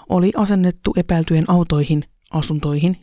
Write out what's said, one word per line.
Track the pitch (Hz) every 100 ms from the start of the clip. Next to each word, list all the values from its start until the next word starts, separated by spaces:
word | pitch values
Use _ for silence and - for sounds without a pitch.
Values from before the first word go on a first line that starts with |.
| -
oli | 185 180 -
asennettu | 202 196 180 - - -
epäiltyjen | - 170 160 160 160
autoihin, | 175 165 151 143 147 - _ -
asuntoihin | 160 147 151 147 147 165 175